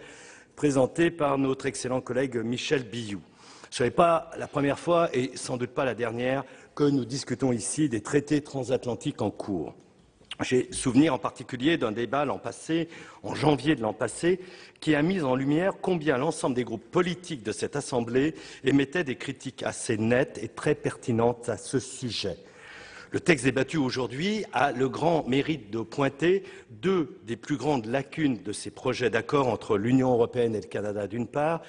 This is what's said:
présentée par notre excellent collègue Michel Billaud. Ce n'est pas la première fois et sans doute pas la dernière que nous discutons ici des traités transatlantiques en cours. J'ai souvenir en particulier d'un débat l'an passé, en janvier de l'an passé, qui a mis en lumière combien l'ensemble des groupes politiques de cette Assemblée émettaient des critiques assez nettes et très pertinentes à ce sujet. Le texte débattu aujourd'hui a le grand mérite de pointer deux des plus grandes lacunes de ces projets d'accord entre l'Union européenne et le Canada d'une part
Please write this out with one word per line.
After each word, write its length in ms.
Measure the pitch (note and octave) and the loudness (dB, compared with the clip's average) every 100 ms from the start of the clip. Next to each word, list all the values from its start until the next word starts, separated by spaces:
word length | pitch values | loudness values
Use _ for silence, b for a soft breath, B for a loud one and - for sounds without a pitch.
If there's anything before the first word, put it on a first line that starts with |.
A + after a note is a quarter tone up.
| B B B B B - | B B B B B -2
présentée 540 | D3 C3+ B2+ - E3+ | 2 4 2 4 2
par 300 | E3+ D3 C#3 | 2 0 2
notre 260 | C3+ C3+ C#3 | 0 0 -4
excellent 340 | - B2 B2+ | -4 -4 -4
collègue 380 | B2+ A#2+ C3+ A#2+ | -2 -2 0 -2
Michel 460 | A2+ A#2 - D3 | -2 -2 0 0
Billaud. 380 | A#2 A#2+ A2 G2 D#2 B B B B | 0 -8 -6 -8 -10 B B B B
Ce 100 | - | 0
n'est 80 | A#2+ | 2
pas 400 | - E3+ E3 - - | 4 4 4 0 -10
la 100 | A#2+ | -6
première 300 | C#3+ C#3 C3 | 0 0 0
fois 320 | - E3+ E3+ | 2 4 4
et 180 | B2+ C3 | 0 -2
sans 240 | - - B2+ | -4 -6 -4
doute 140 | B2 | -4
pas 120 | - | -2
la 120 | C3+ A2+ | -2 -2
dernière 480 | A#2 A#2 B2+ C3+ C3 B B - | -4 -2 -2 -2 -4 B B 2
que 80 | |
nous 200 | D3 C#3 | 4 4
discutons 480 | A#2 C3+ - B2 C3+ | 0 -4 -4 0 0
ici 380 | A#2+ - - D3+ | 0 -2 0 0
des 120 | A2+ | 0
traités 400 | - C#3+ C#3+ D3+ | 0 0 2 0
transatlantiques 840 | C#3+ C#3 B2 B2+ B2+ A2+ D3 - | -2 -6 -2 -2 -2 -4 -4 -2
en 80 | G#2+ | -2
cours. 420 | - - F#2 C2+ - - _ _ _ - - | -4 -4 -4 -4 -10 -20 _ _ _ -16 -8
J'ai 260 | - B2+ - | 0 0 0
souvenir 400 | - C3+ A#2+ D#3 | -2 2 6 6
en 40 | B2+ | 4
particulier 600 | B2 - A#2 A#2+ C#3 E3 | -2 -8 -10 -2 0 2
d'un 160 | B2 | 0
débat 320 | G#2+ A#2+ C3+ C#3+ | -2 -2 0 0
l'an 140 | F#2+ | -2
passé, 500 | A#2 - - D#3+ E3 B B B | -6 -10 -2 -2 -2 B B B
en 100 | G2+ A2+ | -8 2
janvier 380 | C#3 C#3+ C3+ C#3+ | 4 4 4 0
de 60 | |
l'an 120 | A2 | 0
passé, 480 | G#2 A2+ - E3+ F3+ B B B - | -2 -4 0 0 0 B B B -6
qui 120 | - | 0
a 80 | D3 | 2
mis 200 | D#3+ G3 | 2 2
en 120 | C#3 | 2
lumière 420 | B2+ C3+ D3+ F#3+ - | 2 2 2 2 0
combien 360 | - F3 D3+ B2+ | 0 0 2 2
l'ensemble 380 | D3+ D#3 D#3+ B2 | 0 0 0 0
des 100 | A2+ | -2
groupes 260 | A2 - | -4 -2
politiques 500 | E3+ F3+ F3 - D3 | 0 0 -2 -6 -8
de 120 | G#2+ | -6
cette 240 | G2+ G#2+ D3 | -4 -4 -4
Assemblée 580 | - B2+ A#2 B2 D3 D#3 B B - | -2 -2 0 2 2 -2 B B 4
émettaient 400 | C#3+ C3+ F3+ D3+ | 4 4 0 -2
des 100 | A#2+ | -4
critiques 480 | - C3 C3 - | -6 -8 -10 -6
assez 340 | A2+ A2 - A2 | -6 -4 -2 0
nettes 400 | A2 B2 D3+ - | 4 4 2 -2
et 80 | A2+ | -10
très 260 | - D#3 D3 | -2 0 0
pertinentes 720 | C3+ - - A#2 A#2 A#2+ - | -2 -4 0 4 4 2 -4
à 80 | G#2+ | -6
ce 240 | - C3 | -4 -4
sujet. 560 | - - B2+ G2+ G2 E2 B B B B B B B | -4 -8 -8 -4 -6 -6 B B B B B B B
Le 100 | - | 0
texte 240 | - D3+ B2+ | 2 4 2
débattu 320 | B2 C3 D#3+ | 2 0 0
aujourd'hui 640 | B2+ B2 A#2+ B2+ F#3 G#3+ - | 0 -2 -4 -2 -2 -2 -2
a 220 | B2 C#3+ | 2 2
le 160 | B2 C3 | 2 0
grand 360 | A#2+ D#3+ D#3+ A#2+ | 0 2 2 2
mérite 460 | C3 C3+ D#3 G#2 | 0 0 -4 -6
de 80 | A2 | -6
pointer 640 | A2 - C#3 C3+ E3 F#3+ F#3+ B - | -6 -2 -2 2 2 2 0 B -20
deux 480 | A2 E3+ F#3+ C#3 - G#2 | -4 0 0 0 -6 -10
des 120 | A#2 | -8
plus 180 | - C#3+ | -4 -2
grandes 300 | C#3 C#3 A2 | 0 0 0
lacunes 580 | C3 C3+ - C#3+ A2+ | -4 -4 -2 0 0
de 80 | G#2 | -4
ces 200 | G2+ G#2 | -8 -10
projets 380 | - B2+ A2+ B2 | -6 -2 0 0
d'accord 380 | A2 A2 D3 B2+ | 0 2 2 2
entre 300 | G#2 - G#2 | 0 0 2
l'Union 340 | A2 C3 B2+ | 4 4 6
européenne 420 | A#2+ A2+ B2 A#2 | 4 4 2 0
et 80 | G#2+ | 0
le 60 | - | -4
Canada 400 | - G#2 G2+ G2+ | -6 -4 -4 -4
d'une 200 | A2+ A#2 | -4 -4
part 340 | D3 D3+ E3 | -2 -2 -2